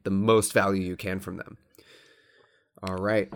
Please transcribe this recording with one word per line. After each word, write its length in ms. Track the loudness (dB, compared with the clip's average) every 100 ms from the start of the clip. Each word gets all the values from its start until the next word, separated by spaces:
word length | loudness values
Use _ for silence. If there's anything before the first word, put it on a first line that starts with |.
the 60 | -2
most 440 | 2 4 4 4
value 280 | 2 2 0
you 140 | -2 -6
can 240 | -6 -6
from 160 | -8 -12
them. 220 | -14 -20 _ _ _ -20 _ _ _ _ _ _ _ _
All 140 | -8 -4
right. 340 | 0 0 0